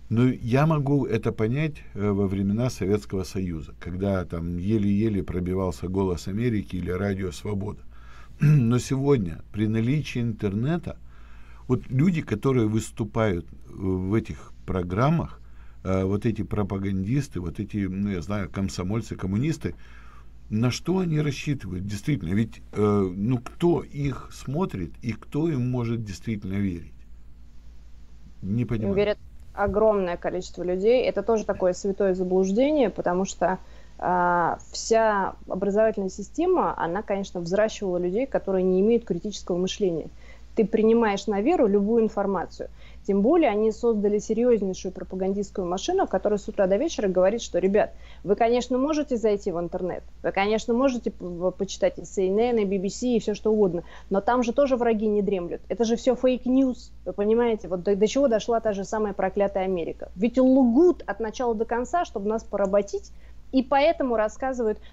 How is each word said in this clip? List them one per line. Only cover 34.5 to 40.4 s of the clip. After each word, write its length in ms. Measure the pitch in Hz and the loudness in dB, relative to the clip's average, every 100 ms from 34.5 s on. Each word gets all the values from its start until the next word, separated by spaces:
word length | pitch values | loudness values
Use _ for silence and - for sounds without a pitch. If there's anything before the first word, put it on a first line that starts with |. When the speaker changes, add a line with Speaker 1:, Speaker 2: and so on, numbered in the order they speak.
| - - | 0 -6
Speaker 2:
вся 640 | - - 226 226 202 185 - - | -10 2 4 4 2 0 -6 -8
образовательная 640 | 185 196 202 220 214 190 | -2 0 4 4 2 -4
система, 640 | - 202 - 359 349 185 - | -6 -8 0 2 4 2 0
она, 240 | 165 185 | -2 -4
конечно, 380 | - 196 196 180 | -2 -4 -4 -6
взращивала 560 | 170 196 220 - 196 175 | 0 2 2 0 -2 0
людей, 300 | 180 196 269 | 0 0 0
которые 360 | 180 - 190 | -2 0 2
не 180 | 185 185 | 4 4
имеют 220 | 208 233 | 4 4
критического 520 | 233 170 214 196 - 180 | 0 -4 -4 -8 -4 -2
мышления. 520 | 185 - 196 165 - - - - | -2 0 0 0 -6 -14 -16 -16